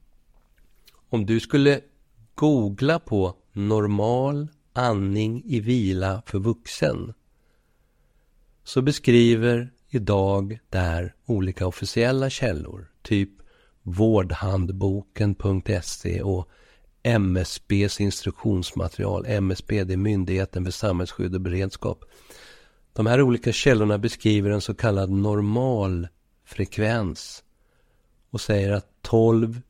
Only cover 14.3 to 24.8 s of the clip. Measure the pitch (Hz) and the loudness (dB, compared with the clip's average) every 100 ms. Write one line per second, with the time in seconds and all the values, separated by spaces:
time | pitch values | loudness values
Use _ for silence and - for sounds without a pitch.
14.3 | 90 98 95 90 95 98 98 - - 104 | -4 -2 -2 -2 -2 -2 -2 -6 -2 -2
15.3 | 95 101 95 - 95 - - 87 87 98 | 0 0 -2 -2 -4 -4 -8 -6 -4 -2
16.3 | 92 - _ _ _ _ _ 117 113 95 | -4 -6 _ _ _ _ _ 0 2 2
17.3 | 92 87 - - 101 101 - 101 - 98 | 0 -2 -6 -2 0 0 0 -2 -2 -8
18.3 | - 107 92 85 85 85 - 98 92 90 | -4 -2 -2 -2 -6 -6 -4 -4 -4 -2
19.3 | 104 95 92 - 107 92 92 104 101 92 | -2 0 -2 -2 -2 0 0 0 0 0
20.3 | 95 95 92 90 - 107 87 90 - 90 | -2 -2 -4 -6 -2 -2 -2 -4 -4 -4
21.3 | 92 92 90 95 - - - - - - | -4 -4 -2 -4 -6 -8 -8 -12 -20 -20
22.3 | - - - _ _ _ - 110 127 131 | -20 -20 -20 _ _ _ -2 2 4 4
23.3 | 120 120 - 143 113 104 104 117 - 110 | 2 0 2 4 4 4 2 -2 0 2
24.3 | 104 101 104 - 98 | 2 2 0 -4 -2